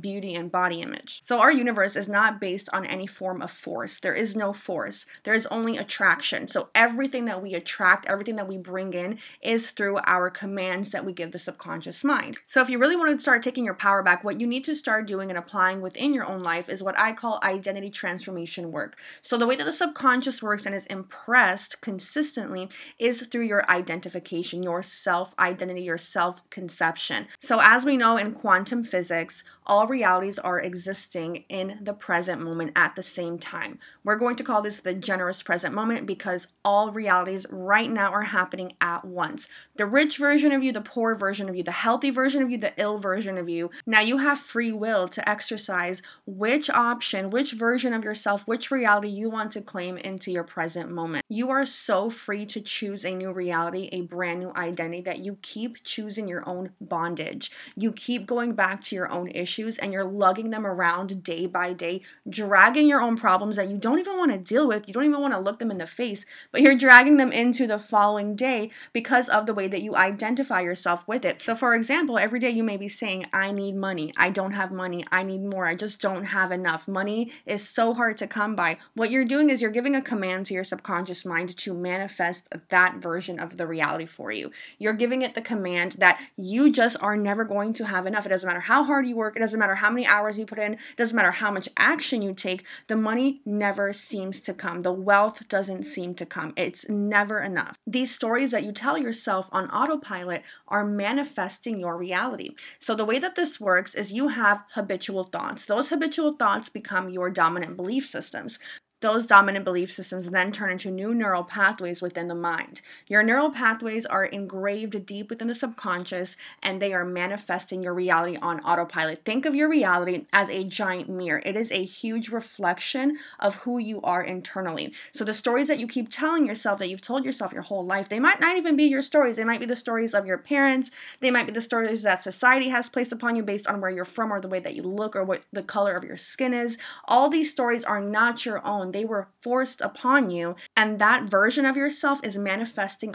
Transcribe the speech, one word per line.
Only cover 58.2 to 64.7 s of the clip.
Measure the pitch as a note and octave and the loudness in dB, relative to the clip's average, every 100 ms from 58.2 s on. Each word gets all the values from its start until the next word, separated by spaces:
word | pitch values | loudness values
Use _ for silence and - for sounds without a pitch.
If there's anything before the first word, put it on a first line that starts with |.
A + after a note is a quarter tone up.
| G3 | -2
going | A#3+ A#3+ | -2 0
back | G#3+ F#3+ G3 | 2 0 0
to | - F#3+ | -6 -4
your | F3+ | -4
own | F3+ F3+ | -4 -6
issues | - F3+ - A3 A3 | -6 -6 -4 -6 -4
and | G3 | -4
you're | F#3+ | -2
lugging | F#3+ G3+ F#3+ G3 A3+ | -2 4 4 4 -2
them | A3 G#3 | -4 -4
around | F3+ E3+ F3 F#3+ F#3+ | 0 2 2 -2 -6
day | F3 E3+ F3+ | -6 -4 -2
by | F3+ F3+ | -2 -2
day, | F3+ E3+ F#3 - - - | -4 -6 -6 -10 -18 -10
dragging | F#3 G#3 G3 G#3+ C4+ D4+ | -4 4 8 10 10 6
your | C#4 | 6
own | A#3+ A3+ | 4 2
problems | A3 F#3 G#3 G#3 | 4 4 2 -2
that | F#3+ | -2
you | G3+ | -2
don't | A3+ D4+ | 0 0
even | F#4 F#4 | 0 0
want | E4 | 2
to | G3 | 0
deal | F3+ A3+ | 0 2
with. | D4 | 4